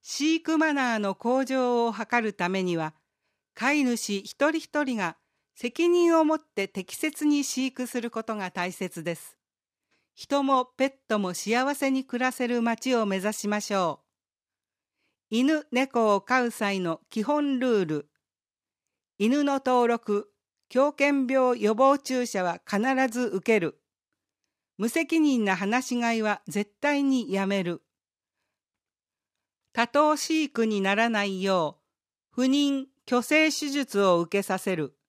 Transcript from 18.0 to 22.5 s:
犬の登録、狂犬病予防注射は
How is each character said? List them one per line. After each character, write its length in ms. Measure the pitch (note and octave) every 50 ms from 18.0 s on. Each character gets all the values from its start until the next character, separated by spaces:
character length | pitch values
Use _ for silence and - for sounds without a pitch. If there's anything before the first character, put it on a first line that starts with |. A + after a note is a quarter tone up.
| - _ _ _ _ _ _ _ _ _ _ _ _ _ _ _ _ _ _ _ _ _ _ -
犬 240 | G3+ A3 C4 D4 C#4+
の 100 | C#4+ C#4
登 340 | C4+ C4+ C4 B3+ B3 A#3+ A#3
録、 420 | A#3 A#3 _ - G#3 G#3 G#3 _ _ _ _ _ _ _ _ _
狂 240 | - B3 C#4 D4
犬 340 | C#4+ - C4+ C#4+ C#4+ C#4 C4
病 340 | A#3+ C4 C4+ B3+ B3+ B3 A#3+
予 140 | G#3 G#3 A3
防 240 | G#3+ C4 C4+ C#4+ C#4
注 280 | _ - C4 B3+ B3
射 180 | A3+ - G3 F#3
は 160 | F3